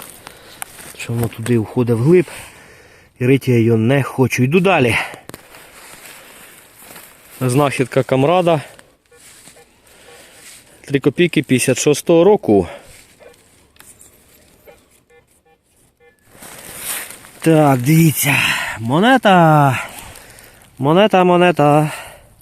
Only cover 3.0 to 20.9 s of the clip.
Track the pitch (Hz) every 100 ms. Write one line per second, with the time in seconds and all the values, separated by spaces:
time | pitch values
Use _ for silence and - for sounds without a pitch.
3 | _ - 123 135 - 120 113 113 110 139
4 | 123 - 131 - 123 170 185 175 123 98
5 | - - - - - - - - - -
6 | - - - - - - - - - -
7 | - - - - 127 127 143 - 127 -
8 | 127 131 143 180 175 160 - - _ _
9 | _ _ - - - - _ _ _ _
10 | - - - - - - _ _ - 135
11 | 143 - 175 - 139 127 - 123 - 143
12 | - 170 175 208 - 101 87 - - -
13 | _ _ - _ _ _ _ _ - _
14 | - _ _ _ _ _ - 494 _ _
15 | _ 480 _ _ _ 190 _ _ _ _
16 | _ _ _ - - - - - - -
17 | - - - - - 160 147 135 123 160
18 | 165 - 143 131 - - - - 113 143
19 | 220 262 214 185 160 151 139 120 - -
20 | - - - - - _ _ - 131